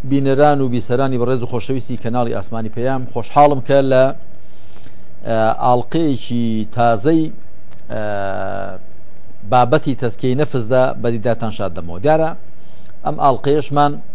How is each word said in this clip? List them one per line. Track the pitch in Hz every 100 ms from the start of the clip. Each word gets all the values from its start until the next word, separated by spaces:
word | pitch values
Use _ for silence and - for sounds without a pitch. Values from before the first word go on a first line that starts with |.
| 131
بینەران | 139 135 135 147 143
و | 131
بیسەرانی | 120 - 123 135 127
بەڕێز | 120 127
و | 113
خۆشەویستی | 117 101 131 - 120
کەناڵی | 117 123 117
ئاسمانی | 113 - 113 110
پەیام، | 110 127 135 127
خۆشحاڵم | 120 110 147 147 139 120
کە | 139 135
لە، | 131 135 139 - - - - - - - - - - 113
ئە، | 113 110 -
ئاڵقەیەکی | 127 123 120 160 160 123 - 120 117 110 107
تازەی، | 120 120 113 131 165 156 - - - - - -
ئە، | 113 104 101 98 98 98 98 98 95 - - - - - - 98
بابەتی | 123 120 120 - 123
تەزکیەی | 120 - 131 127
نەفسدا | 151 131 110 127 131 -
بە | 117
دیدارتان | 117 117 113 113
شاد | 104 98 87
دەمەوە. | 82 85 131
دیارە | 160 160 170 - - - - - - -
ئەم | 147
ئاڵقەیەشمان | 143 117 143 151 - 143 147 151 -